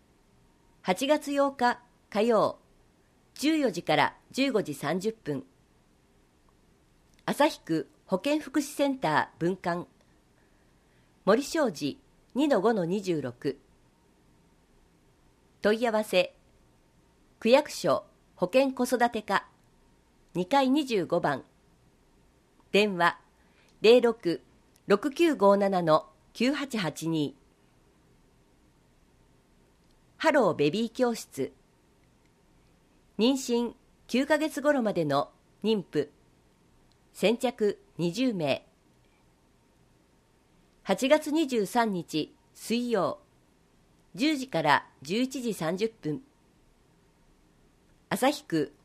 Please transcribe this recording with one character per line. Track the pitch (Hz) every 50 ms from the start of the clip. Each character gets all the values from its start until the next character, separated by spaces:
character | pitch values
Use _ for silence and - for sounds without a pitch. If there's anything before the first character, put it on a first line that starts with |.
| _ _ _ _ _ _ _ _ _ _ _ _ _ _ _ _
八 | - - 185 - 277
月 | 269 302 294 302 285
八 | 285 277 277 277
日 | 269 - 247 247 233 - - _ _ _ _ _
火 | - 202 220
曜、 | 240 226 202 160 123 - - _ _ _ _ _ _ _ _ _ _ _ _ _ _ _
十 | - 240 302 320
四 | 311 277 226
時 | 160 170 -
か | - 156
ら | 147 131 - - - _ -
十 | - 240 269 277
五 | 214 208
時 | 165 151 139
三 | - 156 139 165 190
十 | 175 220 220
分。 | - - 147 147 131 - - _ _ _ _ _ _ _ _ _ _ _ _ _ _ _ _ _ _ _ _ _ _ _ _ _ _ _ _ _ _ _ _ _ _ _
旭 | - 220 - - 320 - -
区 | _ - 160 156 - - _ _ _
保 | - 190 185
健 | - 285 302 311
福 | 294 - - 311
祉 | 269
セ | - - - 285
ン | 277 269
タ | 262 - 160 151 131 - - -
ー | -
分 | 160 175 190
館。 | 180 - 180 170 175 - - _ _ _ _ _ _ _ _ _ _ _ _ _ _ _ _ _ _ _ _ _ _ _ _ _ _ _
森 | 180 214 247 285
正 | - - 330 294 226
二 | 151 - 147 135 - - _ _ _ _ _ _ -
二 | 240 302
の | 294 269 196
五 | 175 226 233
の | 202 170
二 | 160 185 214
十 | 190 185 170 151
六。 | 131 123 117 - - 147 131 - _ _ _ _ _ _ _ _ _ _ _ _ _ _ _ _ _ _ _ _ _ _ _ _ _ _ _ _ _ _ _ _ _ _ _ _ _ _ _ _
問 | - 202 220 220
い | 247
合 | 233
わ | 208 214 220
せ、 | - - 180 175 - - _ _ _ _ _ _ _ _ _ _ _ _ _ _ _ _ _ _ _ _ _
区 | - 220
役 | 247 285 294 -
所 | - - - 156 131 - - - _ _ _ _ _
保 | - 185
健 | 175 - 262 277 269
子 | 262 - 247
育 | 240 262 226 240 233
て | - 220
課、 | - - 196 - - - _ _ _ _ _ _ _ _ _ _ _ _ _ _ _ _ -
二 | 170 180
階 | - 269 277 269 254
二 | 262 311 294
十 | 254 233 190 160
五 | - 165 175
番。 | 165 156 139 123 - _ _ _ _ _ _ _ _ _ _ _ _ _ _ _ _ _ _ _ _ _ _ _ _ _
電 | - 196 214 208 190
話、 | 175 170 170 - - _ _ _ _ _ _ _ _ _ _ _ _
零 | - 220 240 254
六 | 240 233 226 - - 175 160 - - _ _ _ _ _ _ _ _
六 | - 202 202 - 294
九 | 277 - 339 330 277
五 | 185 196 196 202
七 | 202 202 196 196 180 175
の | 160 156 160 - - _ _ _ _ -
九 | - 220 262
八 | 302 269 285 269 -
八 | 220 180 156 151 - 156
二。 | 165 165 156 147 135 - - _ _ _ _ _ _ _ _ _ _ _ _ _ _ _ _ _ _ _ _ _ _ _ _ _ _ _ _ _ _ _ _ _ _ _ _ _ _ _ _ _ _ _ _ _ _ _ _ _ _ _ _ _ _ _
ハ | - - 320
ロ | 285 294 226 175
ー | 143
ベ | 120 143 151
ビ | 156 214 233
ー | 226
教 | - - 254 240 226
室。 | - - - - 139 127 - - _ _ _ _ _ _ _ _ _ _ _ _ _ _ _ _ _ _ _ _ _ _ _ _ _ _ _ _ _ _ _ _ -
妊 | 214 254 277
娠 | 262 - - 240 233 240 233 - - _ _ _ _ _
九 | - - 247 262
ヶ | - 311
月 | 294 311 311 - 294
頃 | 254 294 294 269
ま | 226 208 170
で | 175 160
の | 147 139 143 - - - _ _ _ _ _ -
妊 | 214 220 202 156
婦。 | - - 151 123 - - _ _ _ _ _ _ _ _ _ _ _ _ _ _ _ _ _ _ _ _
先 | - - 196 233
着 | 233 - 247 247 - 220 208 - - _ _ _
二 | - 165 170 170
十 | 220 262 254 214
名。 | 180 156 139 127 - - _ _ _ _ _ _ _ _ _ _ _ _ _ _ _ _ _ _ _ _ _ _ _ _ _ _ _ _ _ _ _ _ _ _ _ _ _ _ _ _ _ _ _ _
八 | - 196 - 254
月 | 262 294 302 302 302
二 | 277 320 330
十 | 262 254 226 196
三 | - - 247 233 220
日 | 196 175 156 - - 156 151 - - _ _ _ _
水 | - - - 226 240 247 240
曜、 | 226 196 165 131 - - _ _ _ _ _ _ _ _ _ _ _ _ _ _ _ _ _ _ -
十 | 175 254 311 320
時 | 262 254
か | - - 165 151
ら | 151 139 120 - - _ _
十 | 135 143 190 233
一 | 262 262 - 277
時 | 240 233 185
三 | - 170 156 185
十 | 185 220 220
分。 | - _ - 151 151 131 - _ _ _ _ _ _ _ _ _ _ _ _ _ _ _ _ _ _ _ _ _ _ _ _ _ _ _ _ _ _ _ _ _ _ _ _ _
旭 | - 202 254 269 269 - -
区 | - 165 156 143 - - _